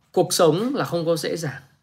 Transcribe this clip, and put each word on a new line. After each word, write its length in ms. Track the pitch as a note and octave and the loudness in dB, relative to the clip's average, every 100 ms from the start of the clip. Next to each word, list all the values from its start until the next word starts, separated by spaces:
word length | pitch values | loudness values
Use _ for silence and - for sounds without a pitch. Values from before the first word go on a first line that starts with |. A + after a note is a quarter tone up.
| _ | _
cuộc 220 | - E3 | 0 0
sống 420 | - E3+ D#3+ A#3+ C4+ | 4 4 4 0 -2
là 100 | C#3 | -2
không 200 | E3+ D#3+ | -2 -2
có 100 | E3 | -2
dễ 200 | E3 F3 | -2 -6
dàng. 260 | D#3 - - _ | -8 -10 -18 _